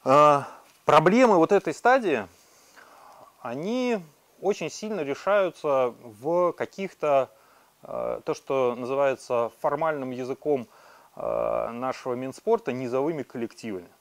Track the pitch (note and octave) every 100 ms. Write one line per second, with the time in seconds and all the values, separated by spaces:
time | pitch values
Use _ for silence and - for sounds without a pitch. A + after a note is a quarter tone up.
0 | C3 C#3 D3+ C#3+ C3 - _ _ - D3
1 | D#3+ A3+ B3+ F#3+ D#3+ G3+ E3+ D3 A#3 C4
2 | G#3+ C3 F#2+ _ _ _ _ - - -
3 | - - - _ A#2+ B2+ F3+ B3 B3 A3
4 | D#3+ _ _ _ F#3 G3+ D#3+ - G#3+ G#3
5 | C#3+ C3+ - G#3 F#3 - D#3 C3+ B2+ A#2
6 | A#2+ G#2 C3+ F3 F3 - A#2+ - F#3+ -
7 | D3+ C#3 B2+ _ _ _ _ _ - A#2+
8 | A#2 A#2 - D3+ _ C3+ B2 A#2+ B2 C3+
9 | C#3 C3 - B2 A#2 _ D#3 D3 D#3+ D3+
10 | C3 B2+ B2+ C3+ D3+ C#3 A2+ _ - -
11 | _ - A1+ A1+ A1+ A#1 - A#2 B2+ -
12 | C3 B2 C3 - - A3+ A3+ B2+ B2+ B2+
13 | C#3+ D#3+ B2 B2+ A#2 - A#2 F#2+ F2 _